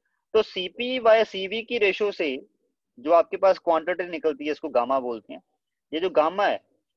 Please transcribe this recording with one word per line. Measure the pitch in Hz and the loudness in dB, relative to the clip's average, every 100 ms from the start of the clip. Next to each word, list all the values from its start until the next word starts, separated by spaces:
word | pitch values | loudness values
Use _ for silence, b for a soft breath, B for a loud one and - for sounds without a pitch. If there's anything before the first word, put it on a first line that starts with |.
| _ _ _ | _ _ _
तो | 220 | 0
सीपी | 214 - 180 - 247 254 | 0 -4 -10 -8 -6 0
by | 226 226 214 | 4 4 4
सीवी | 196 190 220 | -4 -6 -8
की | 233 240 | -6 -2
रेशियो | 202 180 208 | 0 0 -2
से | 196 165 131 - _ _ _ _ _ | -2 -4 -4 -10 _ _ _ _ _
जो | 131 | 2
आपके | 170 165 185 | 4 4 2
पास | 190 180 | 2 2
quantity | - 160 160 180 | 2 0 0 -4
निकलती | 180 165 160 139 147 | -4 -4 -4 -4 -6
है, | |
इसको | 147 156 | -6 -2
gamma | 123 120 135 | -2 0 -2
बोलते | 123 117 - | -2 -8 -10
हैं। | 78 _ _ _ _ - | -20 _ _ _ _ -10
ये | 156 | -4
जो | 185 | -2
gamma | 156 156 190 196 | 2 0 2 0
है, | 110 _ _ _ | 0 _ _ _